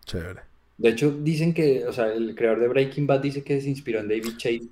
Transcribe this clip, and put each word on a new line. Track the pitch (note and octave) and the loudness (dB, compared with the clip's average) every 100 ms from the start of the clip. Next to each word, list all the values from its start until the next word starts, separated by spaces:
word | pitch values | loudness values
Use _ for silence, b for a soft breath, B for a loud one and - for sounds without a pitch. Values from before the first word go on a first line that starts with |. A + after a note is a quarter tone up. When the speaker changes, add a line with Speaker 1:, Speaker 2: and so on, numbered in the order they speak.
| - | -10
Speaker 1:
Chévere. | F#2 E2 F#2 - _ _ - | -8 -8 -14 -20 _ _ 0
Speaker 2:
De | A2+ | 2
hecho, | A2+ D3 | 4 0
dicen | C#3+ D3 D#3+ E3 | 0 0 2 2
que, | E3+ D3+ B2+ A#2+ | 2 2 2 0
o | |
sea, | B2 A2 | -2 0
el | A2+ A2+ A2 | 0 -4 0
creador | A#2 A2 | 2 4
de | A#2+ | 2
Breaking | C3 C3+ D3+ C#3+ | 2 0 0 2
Bad | C#3 | 2
dice | C#3 C#3 | 0 -4
que | C#3 C#3 | -2 -2
se | C#3 | -2
inspiró | C3+ - A2 | -4 -2 -4
en | G#2 | 0
David | A2 A2+ A2+ | -2 -4 -4
Chase | B2 A#2+ A#2 | -2 -2 -4